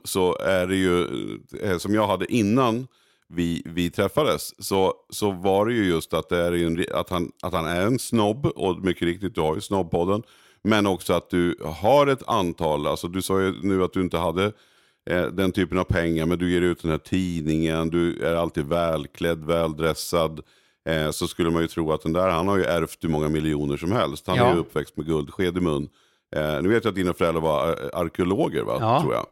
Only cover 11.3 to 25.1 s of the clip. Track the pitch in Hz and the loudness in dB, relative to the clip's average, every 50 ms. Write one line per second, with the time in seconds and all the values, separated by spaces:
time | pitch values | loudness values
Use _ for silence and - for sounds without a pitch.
11.3 | 92 90 87 87 - - 60 78 78 85 95 110 139 147 143 139 135 127 - - | 0 0 2 0 -2 -4 -6 -10 -6 0 2 4 6 6 6 4 2 -2 -2 -2
12.3 | 117 107 92 85 80 - 85 78 76 73 73 76 76 - - 87 90 95 - - | 0 0 0 0 -2 -2 0 0 0 0 0 -2 -2 -2 -4 -6 -4 -4 -2 0
13.3 | 95 95 95 95 - 57 82 101 95 95 92 85 - 95 90 82 - 82 87 85 | 0 2 2 0 -2 -2 -2 0 2 2 2 0 0 0 0 0 0 0 0 0
14.3 | 82 92 98 104 - _ _ _ _ _ _ _ _ _ - - 87 90 78 57 | 0 0 0 0 -2 _ _ _ _ _ _ _ _ _ -6 -2 0 0 0 -2
15.3 | 87 92 95 92 - 101 90 78 92 92 90 - - 85 85 85 82 80 80 82 | 0 0 0 0 2 0 0 0 0 -2 0 0 0 0 2 2 0 0 2 0
16.3 | 90 85 90 87 90 87 90 87 85 - - 82 78 73 - - 95 92 92 90 | 0 0 0 0 2 2 2 2 0 0 -2 -2 -2 -2 -2 -2 -2 -2 0 -2
17.3 | 85 82 73 78 78 80 82 80 82 80 80 82 82 85 85 87 - - 67 78 | -2 -2 -2 0 0 2 2 0 0 0 -2 0 0 2 2 0 0 -2 -2 0
18.3 | 85 85 85 80 - 82 71 71 85 85 85 82 80 76 71 - - - 87 85 | 0 0 0 -2 -2 -4 -2 0 0 0 0 0 0 -2 -4 -8 -8 -4 -2 -2
19.3 | 82 80 78 78 85 82 82 80 78 76 82 80 76 - - - 110 101 - 80 | -2 -2 -2 0 0 2 2 0 -2 0 0 0 0 -2 -4 -2 0 0 0 0
20.3 | 78 73 - _ _ _ _ _ _ _ - 80 80 80 78 76 76 - 90 80 | -2 -8 -16 _ _ _ _ _ _ _ -4 -2 -2 0 0 -2 -2 -4 -6 -6
21.3 | - - 85 82 82 82 82 80 - 85 80 78 78 76 - 80 80 90 92 95 | -2 0 0 2 2 2 0 -2 -2 -4 -2 -2 -2 -2 -2 -2 0 2 2 2
22.3 | 82 82 85 98 101 95 87 64 85 85 82 - - - - 82 78 76 78 76 | 2 2 0 2 2 2 2 2 0 0 -2 -4 -6 -8 -4 -2 -2 0 0 0
23.3 | 78 78 76 78 76 73 76 71 71 71 82 87 113 123 92 73 73 - - 92 | 0 0 0 0 -2 -2 -2 -4 -4 -4 -2 -2 0 0 0 -2 -4 -6 -4 -2
24.3 | 92 123 120 123 90 85 76 - - 80 71 - - 82 76 80 | 0 2 4 4 2 2 -2 -2 -4 -6 -6 -6 -8 -8 -4 -2